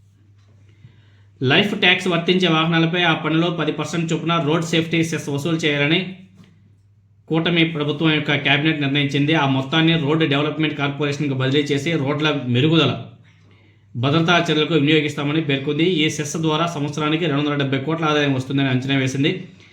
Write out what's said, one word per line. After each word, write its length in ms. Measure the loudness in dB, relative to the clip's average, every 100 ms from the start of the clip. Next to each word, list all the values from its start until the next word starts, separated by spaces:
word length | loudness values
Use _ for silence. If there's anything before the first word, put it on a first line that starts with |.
| _ _ _ _ _ _ _ _ -20 _ _ _ _ -4
లైఫ్ 380 | 0 2 2 0
ట్యాక్స్ 280 | 2 2 0
వర్తించే 400 | 0 2 2 2
వాహనాలపై 540 | 2 2 2 2 2
ఆ 120 | 0
పన్నులో 360 | 0 0 0 0
పది 220 | 0 -2
పర్సెంట్ 400 | -4 -4 -4 -2
చొప్పున 300 | -2 -2 -2
రోడ్ 200 | 0 0
సేఫ్టీ 400 | 0 -2 0 0
సెస్ 240 | 0 -4 -4
వసూలు 280 | -4 -2 -2
చేయాలని 600 | 0 0 2 0 -2 -10 -20 -20 -20 _ _ _ _ _ _ _ -4
కూటమి 360 | -2 0 2
ప్రభుత్వం 500 | 2 0 -4 0 2
యొక్క 220 | 2 0 -2
క్యాబినెట్ 440 | 0 0 0 0
నిర్ణయించింది. 540 | 0 0 0 0 2
ఆ 120 | 2 2
మొత్తాన్ని 520 | 0 0 2 2 2
రోడ్డు 260 | 2 0
డెవలప్‌మెంట్ 540 | 2 0 -2 -2 -2 -2
కార్పొరేషన్‌కి 560 | -4 -4 -4 -2 -4
బదిలీ 280 | -2 0 2
చేసి 300 | 2 0 -2
రోడ్ల 480 | -2 -2 0 0 -2 0
మెరుగుదల, 540 | 2 4 4 2 0 -8 -20 -20 -20 -20 -20 -20 _ _ -4
భద్రతా 500 | 0 2 4 2 2
చర్యలకు 240 | 0 2
వినియోగిస్తామని 640 | 2 4 2 2 -2 -2 -2
పేర్కొంది. 440 | 0 -2 -2 0
ఈ 260 | 0 2 0
సెస్ 260 | -2 -6 -2
ద్వారా 300 | 0 0 -2
సంవత్సరానికి 600 | -4 -6 -2 -2 0 0
రెండు 140 | 0
వందల 140 | -2
డెబ్బై 240 | -2 -2 -2
కోట్ల 260 | -4 -2
ఆదాయం 300 | 0 0 0
వస్తుందని 340 | 0 -2 -2 0
అంచనా 280 | 0 0 0
వేసింది. 520 | 0 0 0 -2 -8 -20 -20